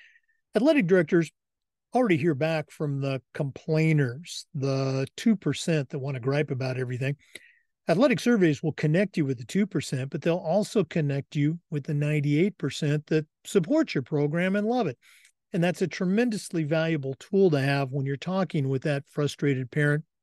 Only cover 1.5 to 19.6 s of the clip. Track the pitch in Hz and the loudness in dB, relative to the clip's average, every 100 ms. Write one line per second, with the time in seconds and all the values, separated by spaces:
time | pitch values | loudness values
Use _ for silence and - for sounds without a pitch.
1.5 | _ _ _ _ 240 247 165 170 139 156 | _ _ _ _ 0 2 2 2 0 0
2.5 | 160 151 - 151 139 135 135 - - 143 | 0 -4 -6 -4 -4 -4 -4 -6 -6 -6
3.5 | - - 156 160 151 131 123 180 - - | -6 -2 2 4 4 2 -2 -12 -16 -12
4.5 | 147 135 135 135 135 135 - 233 202 156 | -6 -2 -2 -2 -2 -4 -2 0 2 0
5.5 | 135 - 160 131 151 135 131 120 143 151 | -2 0 0 -2 -6 -6 -6 -2 0 0
6.5 | 131 131 127 123 123 131 143 _ - - | -2 -4 -4 -6 -4 -4 -6 _ -20 -20
7.5 | _ _ _ - 175 277 220 240 240 175 | _ _ _ 0 4 4 2 2 4 4
8.5 | 143 160 - 151 165 202 - 139 127 120 | 2 -2 -2 0 2 0 0 -2 -4 -4
9.5 | 190 202 160 - 135 135 160 170 170 170 | -2 0 -2 -4 -6 -6 -4 -2 -2 0
10.5 | 180 202 226 180 175 143 139 - 151 147 | 0 0 0 0 0 -2 -2 -4 -2 0
11.5 | 170 - 151 135 147 147 151 143 147 196 | -2 -6 -8 -4 -2 0 0 0 2 0
12.5 | - 143 - 151 151 - 156 151 _ - | -2 -6 -4 -2 -2 0 -2 -2 _ -2
13.5 | 208 165 302 311 - 120 151 147 165 185 | 0 2 2 0 -2 -4 -2 0 0 -2
14.5 | 202 208 247 190 - _ _ _ _ _ | 0 -2 -2 -2 -6 _ _ _ _ _
15.5 | 196 175 175 190 - 180 202 247 208 - | -2 0 0 -4 -2 -2 0 0 -2 -6
16.5 | 175 151 160 165 160 135 135 - 196 190 | -4 -2 0 0 -2 -4 -10 -2 4 4
17.5 | 147 135 139 135 139 135 139 - 190 185 | 4 2 0 0 -2 -4 -4 -4 -2 -2
18.5 | 160 135 135 156 139 - - 147 - 143 | -2 0 0 -2 -4 -4 -4 -4 0 -2
19.5 | 131 | 0